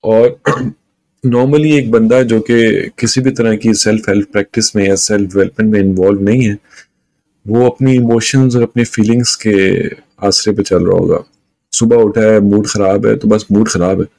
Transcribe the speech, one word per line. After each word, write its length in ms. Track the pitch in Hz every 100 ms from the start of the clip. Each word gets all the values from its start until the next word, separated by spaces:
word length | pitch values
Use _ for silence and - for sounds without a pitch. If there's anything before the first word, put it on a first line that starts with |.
और 360 | - 110 120 120 -
<clears throat> 240 | 135 127 - _ _ _ _
normally 480 | 127 120 131 147 151
एक 180 | 147 117
बंदा 320 | 113 110 127
जो 180 | 123 113
कि 500 | 107 120 113 101 - -
किसी 220 | 117 -
भी 100 | 131
तरह 260 | 131 113 110
की 180 | 117
सेल्फ 340 | 107 107 107 107
हेल्प 240 | 101 101
प्रैक्टिस 440 | 104 - - 110 107
में 120 | 98
या 60 |
सेल्फ 380 | 95 - 104 98
डेवलपमेंट 400 | 98 95 - 110
में 80 | 107
इन्वॉल्व 400 | 98 92 92 101
नहीं 220 | 98 120
है, 160 | 117 101 _ - - _ _ _ _ _ 104
वो 200 | 113 123
अपनी 280 | 120 135
इमोशंस 640 | 127 120 117 113 135 131 123
और 60 |
अपनी 220 | 117 120
फीलिंग्स 500 | 117 - 107 120 117 -
के 520 | 107 101 95 95 - - _ _ 101
आसरे 260 | 95 -
पे 100 | 104
चल 220 | 98 90
रहा 140 | 87 92
होगा। 260 | 90 82 - _ _ _ _
सुबह 240 | - 113 117
उठा 240 | 107 107
है, 200 | 107 110
मूड 260 | 101 101 104
ख़राब 400 | - 98 101 110
है, 100 | 110
तो 120 | 107
बस 180 | 107 -
मूड 160 | 101 110
ख़राब 320 | 90 90 95
है 60 | -